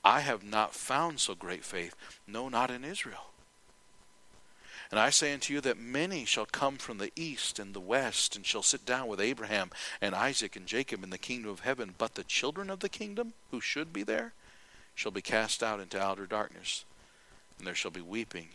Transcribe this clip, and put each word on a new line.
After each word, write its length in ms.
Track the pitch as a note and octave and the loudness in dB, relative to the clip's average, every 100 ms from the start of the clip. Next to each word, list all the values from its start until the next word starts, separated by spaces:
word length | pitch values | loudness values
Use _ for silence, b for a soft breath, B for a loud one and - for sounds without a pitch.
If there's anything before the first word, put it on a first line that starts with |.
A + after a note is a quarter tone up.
I 180 | F#2+ B2+ | 10 8
have 220 | C#3+ A2 | 4 -2
not 300 | G#2 G#2+ G#2+ | 2 2 2
found 460 | - - C3+ E3 C#3+ | 0 0 2 2 0
so 160 | - F#2+ | -2 -2
great 280 | F2+ F2+ | -6 -6
faith, 320 | - F#2 E2+ - B B - | -4 -4 -6 -10 B B -10
no, 220 | A2 C3 | -6 0
not 220 | A#2+ B2+ | 2 2
in 120 | B2 | 0
Israel. 440 | C#3 G3+ B2 - - - - - - - - - - - - - - B B B B | -6 -6 -6 -8 -14 -20 -20 -20 -20 -20 -20 -20 -20 -20 -20 -20 -20 B B B B
And 80 | G#2+ | 6
I 120 | A#2+ | 8
say 220 | - D3 | 8 4
unto 200 | C#3 - | 0 0
you 80 | C#3+ | 2
that 160 | C3 A#2 | 2 0
many 480 | A#2 C3+ F3 F3+ A2+ | -2 0 0 -2 0
shall 200 | - G#2+ | 0 0
come 320 | - C#3 C#3 | 2 0 0
from 200 | - G#2+ | -8 -6
the 140 | G2+ - | -6 -4
east 440 | E3 B2+ - - | -6 -2 -2 -2
and 140 | G2+ | -8
the 60 | G2 | -8
west, 560 | F#2 C3 B2+ - - G#2 | 2 2 4 2 0 0
and 100 | F#2+ | -2
shall 180 | A2 | 4
sit 200 | - C#3 | 4 2
down 240 | - B2+ B2 | 0 0 0
with 120 | G2 | 2
Abraham 520 | G#2+ B2+ G#2+ G#2 F2+ B B B | 2 2 0 0 0 B B B
and 140 | G2+ F#2+ | 0 4
Isaac 400 | B2+ C3+ G#2 G2+ | 2 2 -2 -6
and 100 | F#2 | -2
Jacob 380 | A2+ C3+ G#2 | 0 0 -4
in 60 | F#2+ | -6
the 60 | F#2 | -8
kingdom 320 | - B2 G#2+ | -6 -6 -6
of 80 | F#2+ | -2
heaven. 340 | B2 C3 G#2 F2+ | -2 0 -4 -2
But 200 | A2+ - | -2 -2
the 80 | |
children 480 | F#3 - C3+ E3 G3 | -2 0 0 -2 -6
of 80 | F#3+ | -4
the 100 | G3 | -4
kingdom, 440 | - G#3 G3+ A#3 - - | -4 -6 -4 -4 -6 -8
who 100 | A#2 | -4
should 320 | - C#3+ E3 | -2 -2 -2
be 80 | E3 | -4
there, 320 | - A3 A#3 - B B B B B - | 0 0 0 -10 B B B B B -4
shall 160 | G#2+ | -2
be 100 | G2 | -2
cast 400 | - A2 A2 - | 2 2 2 0
out 180 | A2+ G#2 | 0 0
into 220 | F#2 G2 | -4 0
outer 240 | G2 G2 F#2+ | 0 0 -2
darkness, 580 | G#2+ G#2 E2+ F#2 - - B B B B B B - | -2 -2 -4 -6 -6 -8 B B B B B B -10
and 100 | F#2 | -6
there 80 | F2 | -4
shall 160 | G2 | -4
be 100 | F2 | -6
weeping 480 | E2+ G#2+ A2 F2 E2 | -6 -4 -4 -8 -12